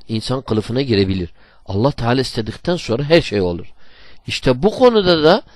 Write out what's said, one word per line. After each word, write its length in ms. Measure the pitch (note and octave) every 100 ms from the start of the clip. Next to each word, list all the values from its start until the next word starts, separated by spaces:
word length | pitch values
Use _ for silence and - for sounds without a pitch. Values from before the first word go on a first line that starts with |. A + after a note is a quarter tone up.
| -
insan 340 | A2 A2+ C3
kılıfına 400 | - A2 G#2 A#2+
girebilir. 480 | C#3 G#2 F#2+ F#2+ E2+ - - - -
Allah 260 | G2 C3
Teala 300 | - A#2 C3
istedikten 540 | B2 - A2 - - F3
sonra 280 | - A#2
her 180 | C#3+ E3
şey 200 | - G#2
olur. 320 | F2+ E2+ - - - - - - -
İşte 360 | - - B2+
bu 80 | F#3
konuda 520 | G#3 B3 A3 F#3 E3
da 180 | D3+ G#3+ -